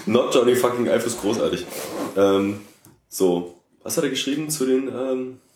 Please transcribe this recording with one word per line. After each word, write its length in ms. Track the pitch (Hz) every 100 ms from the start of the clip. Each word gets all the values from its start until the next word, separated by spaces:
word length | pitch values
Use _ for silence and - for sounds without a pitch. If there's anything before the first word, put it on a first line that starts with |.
| -
not 280 | 117 135
Johnny 220 | 139 120 123
fucking 300 | 123 120 113
Ive 200 | 113 110
ist 140 | 110
großartig. 440 | 101 113 - 90 - - - - - 98
Ähm, 460 | 98 98 101 104 - _ - _ _
so. 460 | - 92 87 87 - _ _
Was 120 | - -
hat 60 |
er 80 | 139
geschrieben 400 | 131 135 147 156
zu 160 | - 131
den, 220 | 131 139
ähm, 500 | 123 131 127 127 127 _